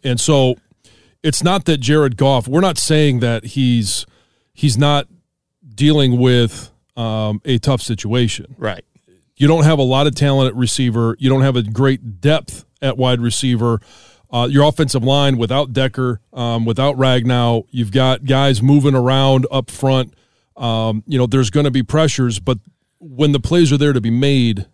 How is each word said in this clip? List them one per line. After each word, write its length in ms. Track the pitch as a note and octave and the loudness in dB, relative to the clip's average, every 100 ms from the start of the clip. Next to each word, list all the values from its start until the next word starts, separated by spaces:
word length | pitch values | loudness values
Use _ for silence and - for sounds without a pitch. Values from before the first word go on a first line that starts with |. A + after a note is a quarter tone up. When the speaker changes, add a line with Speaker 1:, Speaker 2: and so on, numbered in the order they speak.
Speaker 1:
And 160 | C3+ B2 | -2 -2
so 360 | - C#3+ C3 B2+ _ _ _ _ _ _ | 2 2 2 -2 _ _ _ _ _ _
it's 200 | D#3+ - | -4 0
not 220 | E3+ F#3+ E3+ | 0 0 0
that 120 | D3+ | -2
Jared 380 | A#2+ D3+ C#3 G#2+ | 2 2 2 2
Goff, 300 | C3+ C3 A2+ | 2 2 0
we're 140 | D3 | 0
not 160 | F#3+ D#3 | 0 -2
saying 420 | - D#3 D3+ B2 | 0 2 2 2
that 240 | A#2+ A2+ A2+ | 0 -2 -6
he's, 600 | C#3 B2+ A#2 G2+ - - _ _ _ _ | -2 0 2 -2 -6 -10 _ _ _ _
he's 240 | _ D3+ A2 | _ -2 2
not 300 | C#3+ C#3+ - _ _ _ _ _ C3+ G#2+ | 0 0 -4 _ _ _ _ _ -20 -2
dealing 420 | D3 D3+ C3+ B2 | 2 4 2 2
with, 540 | B2+ B2 A#2 - - _ _ - | 4 4 0 -4 -20 _ _ -10
um, 440 | A2+ A2 G#2+ G#2+ D3+ | -6 -4 -4 -6 -2
a 120 | A#2+ | -2
tough 220 | - B2+ | 0 -2
situation. 760 | - A2 G#2+ A#2+ A#2 - E2 B2+ | -4 -8 -4 -2 -2 -4 -14 -10
Speaker 2:
Right. 260 | G#2+ F2 _ _ _ _ _ _ | -8 -8 _ _ _ _ _ _
Speaker 1:
You 100 | C#3+ | 2
don't 160 | E3 | 4
have 160 | D3+ D#3 | 4 4
a 40 | |
lot 220 | B2+ C3 D3 | 2 2 0
of 80 | - | 0
talent 340 | C#3+ C3+ C3 | 0 2 0
at 60 | A2+ | 0
receiver. 600 | A#2+ - B2 A#2 A2+ A2+ | -4 0 -2 0 -2 0
You 100 | C3 | 0
don't 120 | C3+ | 2
have 140 | C3+ B2 | 2 0
a 80 | |
great 560 | G#2+ A2 C3+ C3+ A#2 F#2+ | -2 -4 -4 -4 -8 -4
depth 460 | D3 D#3 - - _ _ | 0 0 -4 -20 _ _
at 160 | C3+ B2+ | -6 -2
wide 240 | B2+ B2 | -2 0
receiver. 580 | A#2 - C3 A#2+ A#2+ A2+ _ - - _ _ | -2 -2 -2 0 0 -2 _ -20 -20 _ _
Uh, 160 | A#2+ B2 | -4 0
your 180 | C#3 D3 | 4 2
offensive 360 | D3+ C#3+ C3+ | 2 -2 -2
line 340 | B2 C#3+ C#3 B2+ | 0 2 2 0
without 340 | A2+ C3+ C3+ | 0 -2 -2
Decker, 460 | B2+ C3 - B2+ A#2 _ | -2 -2 -2 -4 -6 _
um, 320 | C3 A#2+ A#2 A2+ | -8 -4 -2 -2
without 320 | A2+ C#3 C3 | 0 -2 0
Ragnow, 680 | C3 B2+ A#2 B2 A#2+ A#2 - | 0 2 0 0 0 -2 -4
you've 200 | B2+ A2 | -6 -2
got 340 | B2+ C3 B2+ C3+ | 0 0 -2 0
guys 360 | C3+ C#3 A#2+ | 2 2 2
moving 340 | B2+ C#3+ C#3+ C3+ | 4 4 4 2
around 520 | B2 C3+ C3+ C3 C3 | 2 2 2 2 0
up 200 | C3+ B2+ | -6 -8
front. 420 | - C3+ C3 A#2+ _ _ _ _ - | -4 0 0 -2 _ _ _ _ -8
Um, 460 | A#2+ A2+ A2 A2 - | -4 -2 -2 -4 -4
you 100 | C#3 | -2
know, 80 | B2 | 0
there's 240 | C3+ A#2+ | 0 0
gonna 220 | D3 D3 | 0 0
be 120 | C3 | -2
pressures, 560 | A#2 D3+ D#3 - B2 G2+ | -2 0 0 0 -2 -2
but 180 | F2+ A#2 _ _ _ _ | -4 -6 _ _ _ _
when 320 | E3 B2+ D3 | -18 -2 0
the 80 | C#3+ | 0
plays 320 | - F3 D#3+ | 0 2 4
are 60 | C#3+ | 2
there 160 | D3 | 2
to 80 | C3 | 0
be 100 | A2+ | 0
made 540 | A#2 C#3+ C#3 A#2+ G2 F#2 | 0 2 2 0 -2 -8